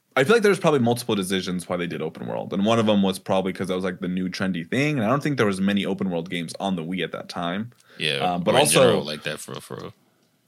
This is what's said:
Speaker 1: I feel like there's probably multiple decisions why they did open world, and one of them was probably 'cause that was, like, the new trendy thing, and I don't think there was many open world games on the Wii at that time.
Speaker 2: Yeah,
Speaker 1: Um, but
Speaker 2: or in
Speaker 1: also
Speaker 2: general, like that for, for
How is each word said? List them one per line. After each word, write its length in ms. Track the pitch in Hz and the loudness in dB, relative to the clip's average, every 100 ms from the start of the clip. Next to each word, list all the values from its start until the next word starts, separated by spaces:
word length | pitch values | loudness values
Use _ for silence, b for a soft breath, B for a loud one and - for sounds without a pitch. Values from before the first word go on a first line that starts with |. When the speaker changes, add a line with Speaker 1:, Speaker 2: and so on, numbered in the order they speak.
| _ - | _ 0
Speaker 1:
I 80 | |
feel 120 | 139 233 | 4 4
like 80 | |
there's 160 | 208 185 | 4 4
probably 200 | 165 147 | 4 4
multiple 360 | 117 120 - 104 | 4 2 0 -2
decisions 520 | 92 95 90 90 - | 0 -2 -2 -4 -4
why 100 | 87 | -4
they 100 | 87 | -4
did 140 | 78 | -6
open 240 | 78 - - | -8 -8 -8
world, 260 | 57 - | -8 -4
and 120 | 98 104 | 0 2
one 140 | 117 | 4
of 60 | 110 | 4
them 180 | 104 | 4
was 160 | 95 95 | 4 0
probably 340 | - 95 92 | 0 0 0
'cause 140 | 87 92 | -2 -4
that 80 | 92 | -2
was, 80 | |
like, 160 | 92 87 | -4 -4
the 80 | 90 | -4
new 220 | 92 92 | -4 -4
trendy 380 | - 95 87 82 | -4 -4 -4 -4
thing, 280 | 120 147 143 | -2 0 0
and 60 | 104 | 0
I 40 | |
don't 120 | 143 | 0
think 160 | 151 131 | 0 0
there 80 | 107 | 0
was 140 | 95 | 2
many 240 | 98 101 87 | 0 0 0
open 240 | 95 95 | -2 -2
world 200 | 85 82 | -4 -4
games 240 | 87 82 - | -6 -6 -6
on 160 | 98 92 | -4 -4
the 80 | |
Wii 200 | 82 95 | -4 -4
at 80 | 80 | -4
that 180 | - - | -6 -10
time. 420 | 90 87 95 117 b b - | -6 -4 -4 -6 b b -6
Speaker 2:
Yeah, 340 | 76 69 76 | -2 0 0
Speaker 1:
Um, 100 | 87 | 0
but 80 | 87 123 | 2 4
Speaker 2:
or 20 | |
in 40 | |
Speaker 1:
also 180 | 147 - | 6 6
Speaker 2:
general, 240 | 123 - | 6 4
like 200 | 73 76 | -2 -6
that 160 | - 76 | -8 -8
for, 200 | - 76 | -10 -14
for 300 | - - 92 - _ _ _ _ | -12 -12 -12 -16 _ _ _ _